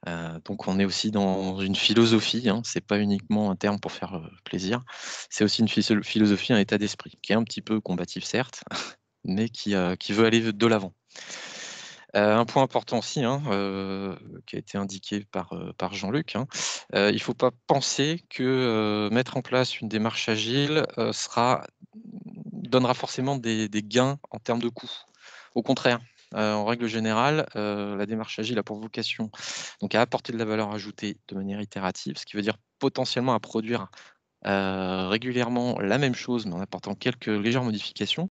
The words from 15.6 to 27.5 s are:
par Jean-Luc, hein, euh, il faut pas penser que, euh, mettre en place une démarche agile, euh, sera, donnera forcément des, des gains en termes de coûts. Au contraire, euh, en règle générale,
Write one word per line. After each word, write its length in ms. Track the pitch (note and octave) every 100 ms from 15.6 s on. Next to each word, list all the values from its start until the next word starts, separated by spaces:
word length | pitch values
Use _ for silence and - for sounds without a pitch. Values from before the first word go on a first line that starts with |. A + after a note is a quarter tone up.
| F2+ F2+
par 160 | F#2
Jean-Luc, 420 | G2 F#2+ C3+ E3 G2+
hein, 120 | C3+ - - - - G2
euh, 160 | G#2
il 100 | G#2
faut 120 | -
pas 180 | A#2 B2+ - -
penser 560 | C#3 - - F3+ E3+ _
que, 140 | -
euh, 680 | B2+ C3 B2+ A2 G#2+ G#2 G#2
mettre 260 | A2+ B2+ -
en 60 |
place 400 | - B2+ B2+ -
une 80 | A2+
démarche 400 | G#2+ A2+ A2+ -
agile, 560 | A2 A2 C3 C#3+ D#3 - -
euh, 140 | A2+
sera, 560 | A2 - - A#2+ B2+ - _ -
donnera 1000 | G#3+ A3+ - - - - - A#2+ B2+ B2
forcément 420 | B2+ - - C3 C#3
des, 320 | A#2 A2 G#2+
des 160 | G#2
gains 360 | G#2 A#2 B2+ C#3+ -
en 80 | G#2+
termes 220 | - A#2+
de 80 | A#2
coûts. 220 | A#2 A#2+ - - _ - - -
Au 100 | A#2+
contraire, 360 | A2+ C3 B2+ A#2+ A#2+ _ _
euh, 200 | G#2 G#2+
en 120 | G#2+ G#2
règle 220 | A#2+ A#2+
générale, 580 | A2+ A2 A2 C3 D#3 -